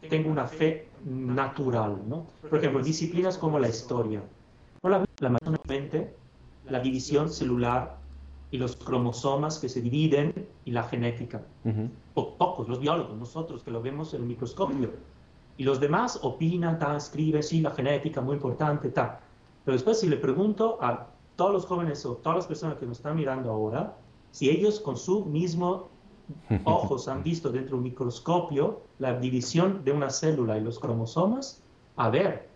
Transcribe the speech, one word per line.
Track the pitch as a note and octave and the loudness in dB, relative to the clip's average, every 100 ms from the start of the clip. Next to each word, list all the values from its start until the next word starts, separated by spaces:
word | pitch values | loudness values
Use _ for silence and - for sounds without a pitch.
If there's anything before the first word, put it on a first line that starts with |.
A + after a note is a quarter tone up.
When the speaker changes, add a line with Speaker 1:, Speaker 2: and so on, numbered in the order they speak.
| - | 0
Speaker 1:
tengo | D#3+ D#3 | 0 2
una | D3+ B2+ | 0 -2
fe | - D#3+ D#3+ - - | 2 2 2 -6 -14
natural, | - B2+ B2+ B2+ C3+ - C3+ A#2 G#2+ G2 G#2 | -8 -6 -2 0 0 0 0 2 0 -2 -4
¿no? | D3+ E3 - D3+ | -6 -8 -16 0
Por | D3+ | 2
ejemplo, | C#3 C3+ | 4 2
disciplinas | C3+ D#3+ E3 E3+ F#3 F3+ | 0 0 0 2 0 2
como | D#3+ D3 | 0 2
la | A#2+ | 2
historia. | A2+ - B2 A2 G#2+ F#2+ - - - - - | 0 -4 -2 0 -2 -8 -18 -20 -20 -20 -4
No | F#3 | 2
la, | G3 F#3+ - | 2 2 -2
la | C3+ | 2
mayor | A#2+ - D#3 - | 2 2 -2 0
mente, | C#3 C#3+ D#3 - - - - - - - | -4 -2 -2 -4 -10 -20 -20 -20 -20 -4
la | C3 | -2
división | B2+ C3 - C#3+ D#3 | 0 0 2 2 2
celular | - C3+ B2 A#2+ B2 B2+ - - - - - - | 0 0 2 4 2 0 -10 -16 -18 -18 -18 -8
y | C3 | -4
los | B2 B2 | -4 -4
cromosomas | - B2+ A#2 A#2 C#3 C#3 D3+ D#3 | -2 2 2 0 0 0 0 -2
que | B2+ | -4
se | B2+ | -2
dividen | A#2+ C#3 D#3 C#3+ D3 - - - | 0 2 4 4 2 -2 -10 -14
y | - | -4
la | A#2+ | -4
genética. | A#2 B2 A#2+ A#2 A#2 A2+ - - | -2 -2 -2 -2 -6 -10 -12 -8
Speaker 2:
Ujú. | A2+ G#2+ A2 - - | -2 -2 -2 -8 -8
Speaker 1:
Po-, | - - - | -4 -4 0
pocos, | - - A#2 | -2 0 -4
los | B2+ | -2
biólogos, | C#3+ E3+ - G#2+ | 0 0 -2 -8
nosotros | A#2+ D#3+ E3 B2+ | -10 -10 -10 -10
que | - | -8
lo | A#2 | -6
vemos | A#2+ C#3+ D#3 | -6 -8 -8
en | D3 | -6
el | A#2+ | -6
microscopio. | A#2 A#2+ - G3 C4+ A#2 - - - - - - - | -6 -8 -2 -2 0 -2 -4 -16 -20 -20 -20 -20 -2
Y | |
los | C3+ C3+ | 0 2
demás | C#3+ E3+ B3 - | 4 4 2 0
opinan, | C#3 B2 E3 F3 E3+ D#3+ | -4 0 0 2 2 0
tan, | D3 D3 | 0 -2
escriben, | - D3+ D#3 D3+ | -4 -2 2 2
sí, | D3 E3 | 2 2
la | D#3 | 2
genética, | - B2+ C#3+ D#3 C#3 | 0 2 2 0 -2
muy | B2+ C#3+ | -2 -2
importante, | C3+ B2+ D#3 D3 C3 | -2 0 2 2 0
tal. | - A2+ - - - - - | 0 -2 -4 -18 -20 -20 -10
Pero | - | 0
después | B2+ B2+ A3 | 2 4 4
si | F#3 | 4
le | C#3+ | 2
pregunto | C3 C3 G#3 G#3 A3 A3+ | 2 2 2 4 2 2
a | A#2+ - - - - - | 0 -2 -6 -20 -20 0
todos | F3+ | 2
los | G3+ - | 2 0
jóvenes | F3+ E3+ C#3 C3+ | 0 0 -2 -4
o | |
todas | A#2+ D#3 E3+ | -4 0 0
las | F3 | 0
personas | D3+ D#3+ D3 | -4 -4 -6
que | A#2+ | -6
nos | A#2 | -8
están | D3 D#3+ | -4 -2
mirando | C#3 C3 B2+ | 0 -2 -2
ahora, | A2 G#2+ A#2+ G#3 - - - - | -2 0 -2 -4 -8 -20 -20 -20
si | - C3 | 0 2
ellos | D#3 G#3 G#3 | 4 4 2
con | - B2+ | -4 -6
su | - G3 | 0 0
mismo | F#3 D3+ F3 E3 F3 F#3+ - - - - - | 2 0 0 0 0 0 -4 -20 -20 -20 -18
Speaker 2:
<laughs> | - - G#2 | -18 0 0
Speaker 1:
ojos | - E3 - C3 - | 4 2 2 -2 -2
han | C3 | -4
visto | F#2 E3 C#3 | -2 -2 -2
dentro | B2 C3 | -4 -2
de | C3 | -2
un | |
microscopio | B2+ B2 B2 A#2+ - F3 F3 C#3+ F3 A3 - - | -4 -2 -4 -4 0 2 2 0 0 0 -12 -4
la | C3 B2 | -2 0
división | B2+ B2+ A#2+ E3 F#3+ G3 | 0 0 0 4 4 2
de | C3+ | 0
una | C#3+ C#3 | 2 0
célula | - D#3+ D3 A2+ A2 | 0 0 2 2 0
y | |
los | A2 A#2 | -2 -4
cromosomas, | A#2+ A2+ A2+ - F#3 B3 C4+ - - - - - | -2 -2 -2 2 2 2 -4 -12 -20 -20 -20 -2
a | A#2+ | 2
ver. | B2 G3+ - - | 4 2 0 -10